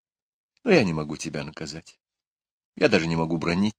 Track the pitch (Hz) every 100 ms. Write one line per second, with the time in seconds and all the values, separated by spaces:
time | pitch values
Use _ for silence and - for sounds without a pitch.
0 | _ _ _ _ _ _ 254 180 98 78
1 | 76 76 - 76 71 71 76 76 - -
2 | _ _ _ _ _ _ _ - 147 101
3 | 82 82 80 82 80 87 104